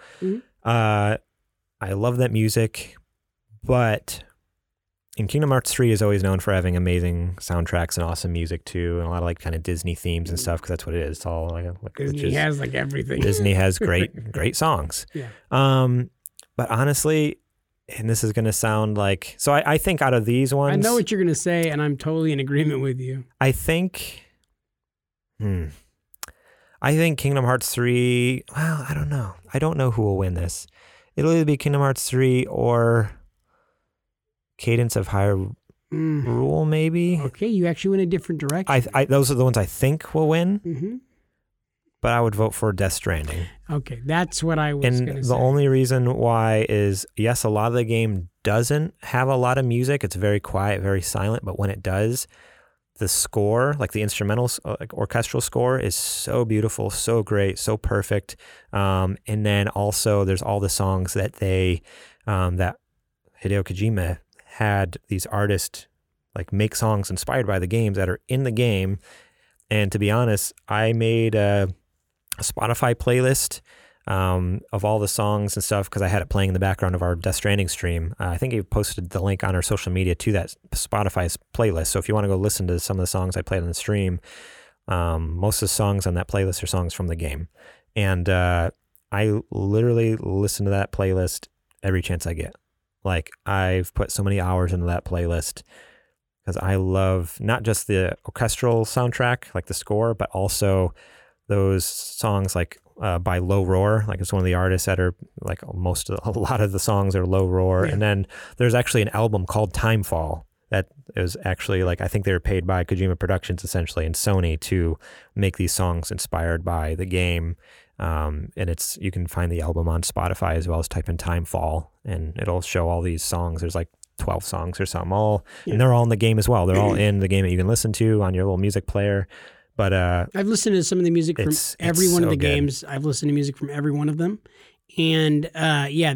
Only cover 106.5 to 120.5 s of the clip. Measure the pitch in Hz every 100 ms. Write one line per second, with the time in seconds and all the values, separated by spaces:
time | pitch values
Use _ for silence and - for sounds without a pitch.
106.5 | 117 104 95 - 101 98 95 90 95 92
107.5 | 92 92 92 95 98 104 98 95 - -
108.5 | - 123 120 117 117 101 107 113 104 90
109.5 | 107 104 - 113 110 92 82 78 82 -
110.5 | _ - 95 - - - - 90 - 92
111.5 | 90 - 95 90 87 90 107 98 90 -
112.5 | 95 85 92 87 92 95 87 92 92 -
113.5 | 87 - 90 82 85 80 85 107 95 85
114.5 | 80 - 92 82 78 - - - 104 98
115.5 | - 87 - 90 85 - - - 82 82
116.5 | 85 87 82 78 85 92 90 90 85 85
117.5 | - _ - _ - 85 78 76 76 -
118.5 | - 87 80 - - 90 90 87 87 87
119.5 | 85 80 82 82 82 - - 87 92 90